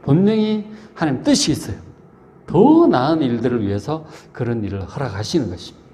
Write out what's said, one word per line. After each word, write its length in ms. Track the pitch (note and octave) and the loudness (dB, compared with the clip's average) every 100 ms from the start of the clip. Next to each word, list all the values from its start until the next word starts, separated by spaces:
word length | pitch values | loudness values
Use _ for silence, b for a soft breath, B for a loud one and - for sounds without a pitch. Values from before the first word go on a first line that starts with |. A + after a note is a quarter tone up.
분명히 680 | - D#3 G3+ A3 G#3+ G#3+ G3+ B B | 2 4 4 2 0 -2 -6 B B
하나님 260 | - D#3+ B2 | -4 -4 0
뜻이 300 | - C#4 - | 2 2 2
있어요. 240 | C3+ - - - - - - - - - | -2 -6 -12 -14 -20 -20 -20 -20 -20 0
더 400 | D#3+ B3+ D#4+ E4 | 4 6 6 4
나은 340 | C3 C3+ E3 | 4 2 0
일들을 400 | C3+ A#2 A#2+ A#2+ | 0 0 0 -2
위해서 440 | G2+ G2+ A#2+ D#3 - B B | -2 -4 -4 -8 -8 B B
그런 320 | - A#2 A#2 | -8 -4 -4
일을 180 | G2 G2 | -4 -6
허락하시는 680 | F2+ C#3 C3 F#2+ G#2+ E3+ G#2 | -8 -8 -8 -6 -2 -2 -2
것입니다. 360 | F2 - - - | -8 -14 -20 -20